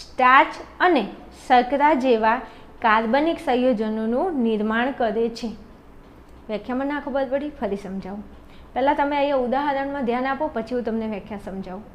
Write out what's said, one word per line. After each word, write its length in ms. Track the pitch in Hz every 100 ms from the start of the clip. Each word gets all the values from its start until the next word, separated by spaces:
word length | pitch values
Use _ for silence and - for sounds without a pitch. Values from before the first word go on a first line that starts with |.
સ્ટાર્ચ 460 | - - 254 262 311 - - -
અને 260 | 311 302 196 - - - -
શર્કરા 460 | 247 247 277 294
જેવા 460 | 302 262 226 220 247 - - - -
કાર્બનિક 560 | 226 214 226 269 320 320
સંયોજનોનું 1000 | - 247 254 214 220 220 220 247 370 294
નિર્માણ 480 | 226 214 214 226 254
કરે 380 | 269 226 208 233
છે. 180 | 233 233 196 - - - - - - - - -
વ્યાખ્યામાં 380 | 214 208 254 277
ના 160 | 294
ખબર 220 | 285 262 262
પડી, 200 | 269 294
ફરી 260 | 294 214 196
સમજાવું. 480 | 185 196 185 202 208 - - - -
પહેલાં 220 | 247 277
તમે 220 | 302 285 285
અહીંયા 200 | 285 277
ઉદાહરણમાં 680 | 247 262 294 269 277 277
ધ્યાન 220 | 233 240 269
આપો, 240 | 269 311
પછી 220 | 240 226
હું 100 | 247
તમને 220 | 233 226 220
વ્યાખ્યા 320 | 202 - 202
સમજાવું. 380 | 208 190 185 185 214